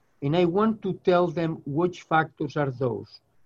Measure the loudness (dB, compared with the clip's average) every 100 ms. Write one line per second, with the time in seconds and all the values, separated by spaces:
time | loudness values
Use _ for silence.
0 | _ -8 -2 2 2 2 0 0 -4 -2
1 | 2 4 4 0 -4 -4 -6 -2 -2 -2
2 | -2 0 0 -4 -6 -2 -2 -2 -4 -4
3 | -10 -20 _ _